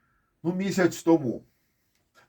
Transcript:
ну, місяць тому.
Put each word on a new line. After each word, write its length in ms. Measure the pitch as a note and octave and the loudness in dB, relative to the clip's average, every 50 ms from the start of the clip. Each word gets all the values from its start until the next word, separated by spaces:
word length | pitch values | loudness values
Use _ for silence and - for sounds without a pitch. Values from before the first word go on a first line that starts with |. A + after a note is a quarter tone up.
| _ _ _ _ _ _ _ _ - | _ _ _ _ _ _ _ _ -6
ну, 100 | E3 F3+ | -6 -4
місяць 500 | F#3 G3 G3 - F#3+ F3+ E3 E3 - - | -4 -4 -4 0 2 2 2 0 0 2
тому. 400 | E3 E3 D#3+ C3+ A#2 G#2 - - _ _ _ _ _ _ _ _ _ _ _ _ _ _ _ _ | 2 2 2 2 -2 -8 -8 -12 _ _ _ _ _ _ _ _ _ _ _ _ _ _ _ _